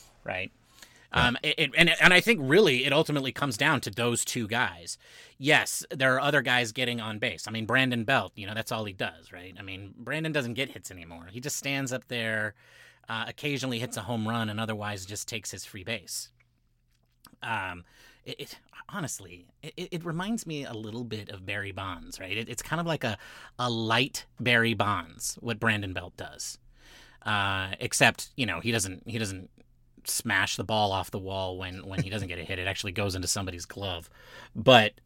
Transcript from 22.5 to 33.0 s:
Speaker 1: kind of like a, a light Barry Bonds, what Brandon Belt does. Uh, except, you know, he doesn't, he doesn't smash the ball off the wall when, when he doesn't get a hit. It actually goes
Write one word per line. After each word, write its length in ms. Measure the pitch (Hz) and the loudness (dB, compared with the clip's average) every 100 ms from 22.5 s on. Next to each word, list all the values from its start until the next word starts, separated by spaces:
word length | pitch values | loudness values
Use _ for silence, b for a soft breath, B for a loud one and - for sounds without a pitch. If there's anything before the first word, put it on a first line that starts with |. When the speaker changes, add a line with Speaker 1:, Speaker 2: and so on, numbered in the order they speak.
| 117 | -8
Speaker 1:
kind 180 | - 160 | -4 -2
of 60 | 170 | 0
like 180 | 151 | 0
a, 120 | 120 101 B B B - | -2 -4 B B B -4
a 120 | 123 | -2
light 560 | 113 113 117 143 - - - | 0 2 4 2 -2 -12 -4
Barry 340 | 123 120 117 | 4 4 4
Bonds, 640 | 104 104 95 82 82 - - | 2 2 0 -4 -8 -8 -6
what 180 | 117 110 | -6 0
Brandon 320 | 113 107 101 | 2 2 0
Belt 240 | 90 87 - | -6 -8 -12
does. 420 | 90 - - - - B B B B B | -14 -10 -12 -12 -20 B B B B B
Uh, 440 | 104 104 98 95 95 95 | -2 0 2 0 -4 -6
except, 480 | 120 - 127 - - - | -4 4 4 4 -8 -4
you 80 | 110 | -2
know, 140 | 85 | 0
he 120 | 117 | 0
doesn't, 300 | 117 95 95 - | 0 0 -6 -8
he 100 | 113 | -4
doesn't 320 | 104 95 - _ _ _ _ - | -4 -6 -12 _ _ _ _ -14
smash 520 | - - 113 98 101 - | -6 -4 0 2 2 -2
the 80 | |
ball 260 | 98 110 104 | 0 4 4
off 180 | 95 87 | 2 -2
the 80 | 104 | -6
wall 400 | 95 95 92 92 | -6 -4 -4 -4
when, 280 | 92 92 95 | -8 -8 -6
when 160 | 95 | -4
he 60 | 101 | -2
doesn't 200 | 107 95 | -4 -4
get 100 | 87 | -6
a 60 | |
hit. 140 | 82 92 | -6 -4
It 80 | 92 | -2
actually 260 | 95 104 | -2 -4
goes 220 | 92 | -2